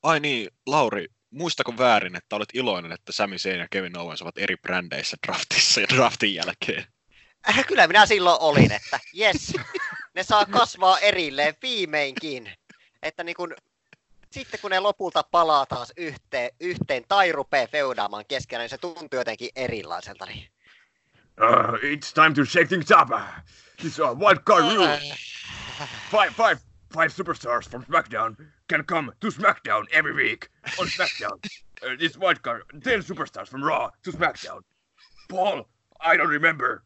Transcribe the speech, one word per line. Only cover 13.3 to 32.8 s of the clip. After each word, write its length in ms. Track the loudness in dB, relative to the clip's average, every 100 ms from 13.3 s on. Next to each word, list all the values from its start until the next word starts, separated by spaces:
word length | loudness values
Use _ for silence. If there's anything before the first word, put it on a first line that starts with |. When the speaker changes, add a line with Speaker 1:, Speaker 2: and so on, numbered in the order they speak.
| -8 -10 -12 _ _ _ _ _ _ _
Speaker 2:
sitten 280 | -16 -12 -10
kun 120 | -2
ne 80 | 0
lopulta 440 | 2 0 -2 -2
palaa 420 | 2 2 4 4 2
taas 280 | -6 -10 -10
yhteen, 540 | -10 -10 _ -4 -4 _
yhteen 460 | -8 -6 -4 -4 0
tai 240 | 2 2
rupee 360 | 0 -2 -2 0
feudaamaan 580 | -2 -2 -2 -4 -6 -8
keskenään, 360 | -8 -6 -8
niin 60 | -8
se 80 | -8
tuntuu 420 | -10 -10 -8 -4
jotenkin 300 | -4 -6 -10 -6
erilaiselta, 680 | -6 -6 -8 -10 -10 -14 -14
niin 260 | -14 -18 _ _ _ _ _ _ _ _ 0
Speaker 3:
Uh, 320 | 4 4 2 -2
it's 320 | -4 -6 -4
time 200 | 4 4 4
to 100 | 2
shake 220 | 2 2
things 240 | 0 4
up. 180 | 6 6 0 -6 -14 -20 -20 _ -10
This, 220 | -10 -2
uh, 140 | -2
wild 300 | 2 4 4
card 320 | 6 6 6 4
rule. 180 | 2
Speaker 2:
Äh. 960 | 2 -4 -12 -14 -14 -14 -14 -14 -12 -12 -12 0
Speaker 3:
Five, 220 | 2 2 4
five, 220 | 2 2 _ _ _
five 160 | 0 0
superstars 600 | 0 -6 -6 -2 -4 -4
from 140 | -14 0
SmackDown 500 | 0 0 -4 -4 -6 -20 _ _
can 140 | -4
come 280 | 0 -4 -4 -6
to 120 | -8
SmackDown 560 | 0 0 0 0 -2 2
every 220 | 0 0
week 380 | -2 -2 -4 -12 _ -12 -6
on 80 | -4
SmackDown. 520 | -2 -4 -2 -8 -8
Speaker 2:
<laughs> 60 | -12 -14 -20 -14
Speaker 3:
Uh, 120 | -10 -4
this 180 | -4 0
wild 280 | 0 0
card, 180 | -2 -8 -10 -10